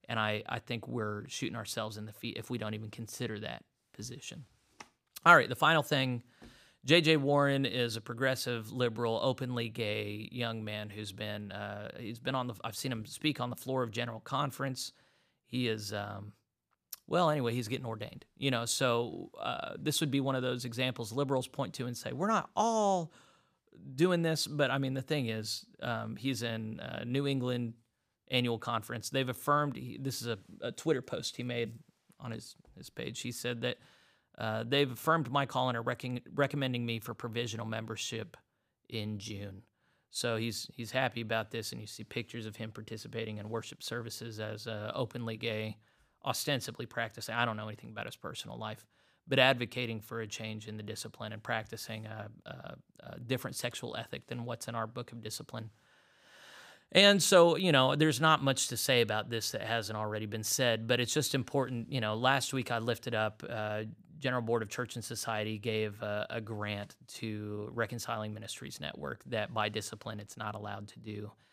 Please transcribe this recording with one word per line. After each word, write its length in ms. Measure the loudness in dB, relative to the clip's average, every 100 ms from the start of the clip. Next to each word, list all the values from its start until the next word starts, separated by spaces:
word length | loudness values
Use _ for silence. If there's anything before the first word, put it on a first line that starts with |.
| -4
And 100 | 0
I, 240 | 2 0 -2
I 100 | -6
think 300 | -4 -6 -4
we're 400 | -2 -2 -4 -6
shooting 260 | -4 -4 -4
ourselves 420 | -6 -4 -4 -6
in 80 | -10
the 80 |
feet 240 | -10 -8 -8
if 100 | -4
we 80 | -4
don't 160 | -4
even 160 | -6 -8
consider 500 | -10 -10 -6 -6 -4
that 240 | -6 -8 -12 _ _
position. 520 | -12 -12 -12 -12 -14 -16 _ _ -20 -20 _ _ 4 10
All 80 |
right, 140 | 10 10
the 80 | 4
final 260 | 6 6
thing, 400 | 4 2 2 -2 -6 -20 -20 -20 -20 _
J 160 | 6 8
J 160 | 8 6
Warren 500 | 6 6 6 4 2
is 300 | 2 0 -2
a 40 |
progressive, 720 | -6 0 2 2 0 -2 -2
liberal, 480 | 0 0 2 0 2
openly 480 | 2 2 0 -2 -2
gay 600 | -2 -2 0 -2 -6 -8
young 340 | -4 -4 -4
man 240 | -6 -6 -6
who's 220 | -8 -10
been, 400 | -6 -6 -6 -8
uh, 400 | -8 -8 -8 -10 -10
he's 220 | -10 -6
been 160 | -2 -2
on 100 | -2
the, 80 | -4
I've 140 | -6 -4
seen 160 | -4
him 120 | -4
speak 360 | -6 -2 0 0
on 100 | -2
the 60 | -4
floor 260 | -2 0
of 80 | 0
General 300 | -2 -4 -6
Conference. 720 | -2 0 0 -2 -4 -4 -8 -12 _ _ _ _ _
He 200 | 0 0
is, 260 | 0 -4
um, 400 | -6 -6 -8 -12 -16 _ _ _ _ _ -16 0
well, 200 | 4 4
anyway, 260 | 4 2
he's 120 | 0 -2
getting 200 | -4 -4
ordained, 380 | -8 -10 -12 -18 -2
you 160 | 0
know, 140 | 2 0
so, 640 | 2 4 4 2 -4 -10 -6
uh, 360 | -4 -4 -6 -4
this 240 | 0 2
would 120 | 2
be 80 | 2
one 160 | 2 2
of 60 |
those 220 | 0 -2
examples 460 | -4 -2 0 -2 -2
liberals 380 | 0 2 2 0
point 260 | -4 -4
to 120 | -4 -6
and 100 | -4
say, 160 | -6
"We're 160 | -2 2
not 220 | 2 0
all 580 | 2 2 4 4 4 0 -8 -20 _ _ _ _ -18 -6 4
doing 260 | 4 6
this," 240 | 4 2 0
but, 240 | 2 4
I 80 | 4
mean, 160 | 2
the 80 | 0
thing 240 | 0 0 0
is, 400 | -2 -4 -6 -10 -8
um, 320 | -4 -2 -4
he's 300 | -4 -2 -2
in, 340 | -2 -2 -4 -6
uh, 240 | -8 -6
New 220 | -2 0 2
England 480 | 2 2 0 -2 -6 _ _ _ _ 0
Annual 280 | 2 2 0
Conference. 520 | 0 -2 -2 -6 -2
They've 180 | 0 0
affirmed, 460 | 0 2 4 4
he, 240 | -2 -8 -6
this 220 | -4 -4
is 60 | -4
a, 100 | -6 -8 -8
a 100 | -8
Twitter 320 | -2 2 2
post 340 | 0 -4 -4 -6
he 60 |
made 300 | -4 -2 -2 -6 -18 _ _ -12
on 100 | -10
his, 260 | -10 -12 -18 -20 -18
his 140 | -14
page. 300 | -8 -8 -6
He 120 | -6
said 300 | -4 -4 -2
that, 160 | -4 -4 -10 -20 _ _ _ -6
uh, 280 | -2 -2 2
"They've 240 | 2 2
affirmed 400 | 2 2 2 4
my 160 | 0 0
call 220 | 2 2
and 100 | 2
are 40 |
recon-, 380 | -2 -2 -4 -6 -2
recommending 500 | 2 2 2 0 0
me 140 | -2 -2
for 160 | -4
provisional 500 | -8 -4 -2 -2 -4
membership 720 | -4 -4 -6 -6 -4 -6 -8 -14 _ _ _ _ -10
in 300 | -6 -4 -4
June." 440 | -6 -8 -10 -12 -18 _ _ _ _
So 260 | -4 0 0
he's, 320 | 0 -4 -8
he's 160 | -10 -2
happy 320 | 2 2 0
about 300 | 0 0 -2
this, 200 | -4 -6
and 80 | -8
you 60 | -10
see 180 | -12
pictures 400 | -6 -6 -6 -8
of 120 | -8 -8
him 140 | -10
participating 680 | -10 -10 -12 -8 -8 -6 -6
in 100 | -4
worship 340 | -4 -6 -10
services 580 | -6 -6 -6 -8 -8 -6
as, 260 | -6 -6 -8
uh, 260 | -6 -4
openly 420 | -2 -2 -2 -6 -4
gay, 420 | -2 -2 -4 -6 _ _ _ _
ostensibly 640 | -2 -2 0 0 -2 -8 -8
practicing. 480 | -4 -4 -6 -4
I 100 | 0
don't 120 | 0 0
know 120 | -6
anything 220 | -10 -12
about 160 | -10 -10
his 100 | -8
personal 420 | -10 -8 -10 -8
life, 260 | -8 -10 -16 _ _ _ 2
but 100 | 6
advocating 640 | 8 6 0 -2 -4 -4
for 200 | -6 -8
a 60 | -6
change 420 | -8 -8 -8 -8
in 80 | -10
the 60 |
discipline 500 | -8 -8 -10 -10 -10
and 100 | -8
practicing 640 | -2 -2 -2 -8 -8 -8 -8
a, 220 | -10 -10 -12 -14
a, 280 | -12 -12 -14 -18 -20 -14
a 60 | -8
different 360 | -2 -2 -2 -4
sexual 400 | -4 -4 -6 -8
ethic 300 | -8 -10 -8
than 180 | -8
what's 220 | -6 -8 -6
in 80 |
our 140 | -4 -4
Book 240 | -6 -10
of 100 | -10
Discipline. 480 | -10 -10 -10 -10 -10 -14 _ _ _ _ -20 -20 -20 -20 -20 -20 2
And 320 | 8 10 10
so, 340 | 10 10 10 8
you 140 | 6
know, 260 | 8 8 6
there's 220 | 6 6
not 240 | 6 6
much 260 | 4 2 0
to 80 | 0
say 240 | 4 6
about 260 | 6 2 0
this 220 | -2 -2
that 100 | -4
hasn't 380 | -2 -2 -2 -4
already 260 | -2 -4
been 180 | -4 -4
said, 440 | 0 4 4 4 4
but 120 | 2
it's 120 | 4
just 220 | 2 2
important. 580 | 2 2 0 0 -2 -2
You 80 | -2
know, 140 | 0
last 400 | 4 4 4 2
week 160 | 0 0
I 80 | 0
lifted 360 | 0 -2 0
up, 280 | 0 0 -2 -6
uh, 360 | -4 -2 -4 -6 -10 -18 -6
General 220 | -2 0
Board 220 | 2 2
of 80 | 0
Church 260 | -4 -6 -6
and 80 |
Society 540 | -6 -6 -2 -2 -2 -2
gave 420 | 0 0 0 -2
a, 260 | -4 -2 -2
a 100 | -4
grant 560 | -4 -4 -2 -4 -6 -12 -16
to 600 | -8 -6 -4 -6 -6 -4
Reconciling 580 | -2 -2 -2 -4 -4 -4
Ministries 480 | -8 -10 -10 -12 -8
Network 420 | -8 -6 -6 -8 -4
that 260 | -2 -2
by 160 | 0 0
discipline 500 | -2 -6 -8 -10 -10
it's 200 | -10 -8
not 160 | -6
allowed 340 | -6 -6 -8 -10
to 100 | -12
do. 320 | -8 -8 -8 -14 _